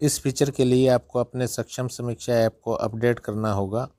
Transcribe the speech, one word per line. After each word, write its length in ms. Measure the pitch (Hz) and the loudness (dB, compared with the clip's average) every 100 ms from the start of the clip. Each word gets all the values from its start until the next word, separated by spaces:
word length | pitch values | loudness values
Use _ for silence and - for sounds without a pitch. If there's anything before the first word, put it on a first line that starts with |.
इस 200 | 147 - | -2 0
फीचर 300 | 139 131 143 | -2 0 0
के 140 | 135 | 2
लिए 240 | 127 127 131 | 2 4 4
आपको 280 | 123 - 123 | 2 0 -4
अपने 280 | 120 127 123 | -4 -4 -4
सक्षम 400 | - 117 - 123 | -4 -8 -6 -8
समीक्षा 440 | - 120 117 - 120 | -6 -8 -6 0 2
ऐप 240 | 113 - | 2 0
को 80 | - | -4
अपडेट 460 | 117 113 110 120 113 | -2 -2 0 0 0
करना 320 | - 107 110 | -2 -4 -2
होगा। 360 | 98 98 107 135 | -2 -2 -4 -6